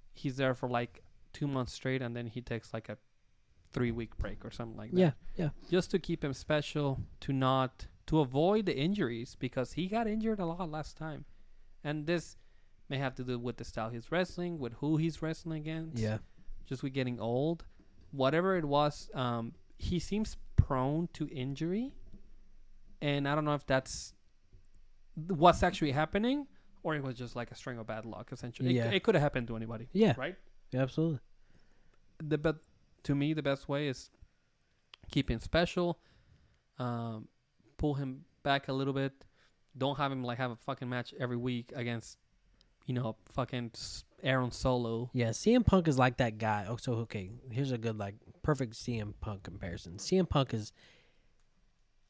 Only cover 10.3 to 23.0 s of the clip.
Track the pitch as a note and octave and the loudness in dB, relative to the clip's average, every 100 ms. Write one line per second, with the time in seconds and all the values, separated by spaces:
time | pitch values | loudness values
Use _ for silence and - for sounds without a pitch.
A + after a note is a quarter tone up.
10.3 | G#3+ E3+ E3+ F3 D#3 D3 - D#3+ C#3+ C#3+ | 0 -2 -2 -4 -6 -8 -8 -8 -8 -12
11.3 | - - - - - D3 D3+ D3+ E3+ - | -18 -20 -20 -20 -10 -6 -4 0 -2 -2
12.3 | - - - - - - C3+ C3+ B2+ B2+ | -12 -20 -20 -20 -20 -6 -2 -2 -4 -4
13.3 | B2 A#2+ - A#2 - A2+ A#2 A2+ E3 F3+ | -4 -4 -6 -6 -6 -6 -6 -2 0 0
14.3 | - F3 E3 B2 A2+ C#3+ D#3 E3 D3+ D#3 | -2 -4 -4 -6 -4 0 2 2 0 -4
15.3 | D#3+ E3 D#3 D3+ D#3+ D#3+ B2 A2 G#2+ - | -6 -6 -6 -6 -6 -6 -2 -2 -2 -6
16.3 | - - - - C3 C#3 C3+ B2+ A#2+ A2 | -14 -10 -8 -6 -6 -4 -2 -2 -2 0
17.3 | B2 D3+ E3+ - - - - - C#3+ C3 | 0 0 -2 -6 -20 -20 -20 -8 2 4
18.3 | D#3 F#3 F#3 D3+ C#3+ D3 C#3+ - - B2 | 4 4 2 4 4 4 2 -8 -2 0
19.3 | A#2 A2+ - - - - F3+ - G3+ A3 | 0 -4 -8 -18 -6 -2 0 0 0 -2
20.3 | - - - - C3 C3 D3+ F3 - D#3 | -4 0 4 6 6 2 2 -2 -4 -6
21.3 | D#3+ B2+ C3+ D#3+ G3 C4 - - - - | -4 -4 -2 0 0 -2 -6 -14 -14 -16
22.3 | - - - - - - - | -20 -20 -20 -20 -20 -18 -6